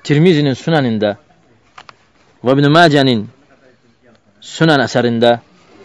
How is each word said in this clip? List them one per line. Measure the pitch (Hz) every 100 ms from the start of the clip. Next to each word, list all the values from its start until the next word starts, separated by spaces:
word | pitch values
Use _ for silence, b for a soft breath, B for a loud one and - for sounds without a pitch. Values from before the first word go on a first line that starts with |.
| -
Tirmizinin | 147 175 151 147 123
Sünənində | - 160 127 110 104 101 _ _ _ _ _ - - - _ _ _ _
və | 113
İbn | 139 143
Məcənin | 156 175 147 135 117 107 _ _ _ _ _ _ _ _ _ _ _
Sünən | - - 160 143
əsərində, | 113 131 120 117 120 120 - _ _ -